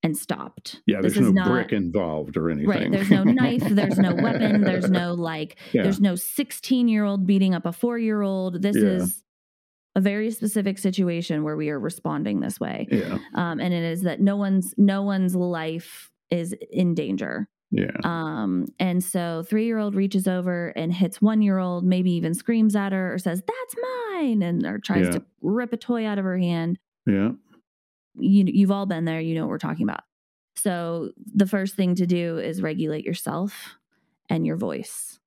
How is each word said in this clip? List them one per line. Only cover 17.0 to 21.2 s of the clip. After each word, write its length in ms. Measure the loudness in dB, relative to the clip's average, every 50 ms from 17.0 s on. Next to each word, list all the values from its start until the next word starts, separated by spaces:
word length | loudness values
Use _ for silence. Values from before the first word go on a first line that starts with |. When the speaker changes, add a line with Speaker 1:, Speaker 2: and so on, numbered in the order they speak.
| 0 -2 -2 -2 -2 -4 -4 -6 -6 -8 _ _ _ _
Speaker 2:
Yeah. 200 | 0 0 0 -2 -2 -4 -4
Speaker 1:
Um, 640 | -4 -4 -4 -4 -4 -4 -4 -2 -2 0 -2 -2 -4 -4 _
and 240 | -2 0 2 0 -2
so 400 | 0 -2 -4 -2 -2 -4 -6 -4 -2
three-year-old 460 | 0 0 0 0 0 -2 -2 -2 0
reaches 340 | 0 0 2 0 0 0 0
over 420 | 0 0 -2 -2 -2 -2 -4 -6
and 220 | -6 -4 -2 -2
hits 300 | 0 2 0 0 2 2